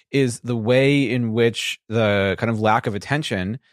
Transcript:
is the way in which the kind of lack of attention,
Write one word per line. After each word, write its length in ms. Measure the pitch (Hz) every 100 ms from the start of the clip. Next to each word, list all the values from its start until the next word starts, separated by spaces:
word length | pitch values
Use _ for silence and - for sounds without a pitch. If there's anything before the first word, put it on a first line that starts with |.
| _
is 280 | 139 131 113
the 140 | 120 117
way 540 | 107 127 139 143 127
in 240 | 123 117
which 460 | 110 117 - - - -
the 480 | 110 107 101 98 92
kind 100 | 113
of 100 | 110
lack 280 | 107 113 -
of 80 | 101
attention, 640 | - 147 151 101 92 120 -